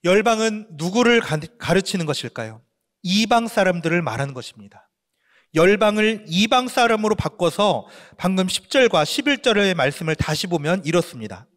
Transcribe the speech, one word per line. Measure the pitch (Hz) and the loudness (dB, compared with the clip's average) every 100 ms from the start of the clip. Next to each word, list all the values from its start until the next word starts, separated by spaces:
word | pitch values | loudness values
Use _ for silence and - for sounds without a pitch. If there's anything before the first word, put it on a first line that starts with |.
열방은 | 170 196 220 226 220 214 214 | 4 2 4 0 -2 -4 -12
누구를 | 151 170 208 233 240 | -8 -2 2 4 4
가-, | 170 151 151 _ | 2 -6 -6 _
가르치는 | - 175 190 196 156 | 0 0 0 -4 -4
것일까요? | 143 123 - 110 110 _ _ _ _ | -4 -6 -10 -12 -14 _ _ _ _
이방 | 175 196 220 233 226 | -2 -2 2 0 0
사람들을 | 220 185 175 165 175 | 0 0 0 -2 -2
말하는 | 156 113 139 127 | -2 -4 -6 -8
것입니다. | - - 101 - _ _ _ _ _ _ _ 151 | -16 -20 -20 -20 _ _ _ _ _ _ _ 2
열방을 | 175 202 214 208 214 220 214 | 4 4 2 2 0 -2 -4
이방 | 165 220 254 254 | 0 2 2 0
사람으로 | - 233 220 214 214 | 0 2 2 0 -2
바꿔서 | 156 - 175 151 208 135 - - - - | -4 -2 -2 0 0 0 -4 -20 -20 -6
방금 | 180 190 185 | -2 0 -2
십 | - _ | -4 _
절과 | 277 240 170 151 | 2 4 2 0
십일 | - 269 277 | -2 -2 0
절의 | 254 208 196 | 0 2 2
말씀을 | 175 135 143 160 156 | 2 -2 -2 -6 -4
다시 | - 156 190 | -2 -4 -2
보면 | 170 147 190 147 | -4 -2 -2 0
이렇습니다. | 170 160 127 107 95 117 | 0 -2 -8 -14 -14 -18